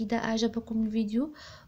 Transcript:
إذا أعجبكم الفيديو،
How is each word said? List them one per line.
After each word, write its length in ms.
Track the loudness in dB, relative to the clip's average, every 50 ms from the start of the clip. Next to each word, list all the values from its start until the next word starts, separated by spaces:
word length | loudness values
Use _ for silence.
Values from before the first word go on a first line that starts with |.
إذا 160 | -2 0 0
أعجبكم 680 | 0 0 0 0 2 2 2 0 -2 -4 -2 0 0 0
الفيديو، 480 | 2 2 2 0 2 2 2 0 0 -2 -10 -16 -18 -18 -20 -10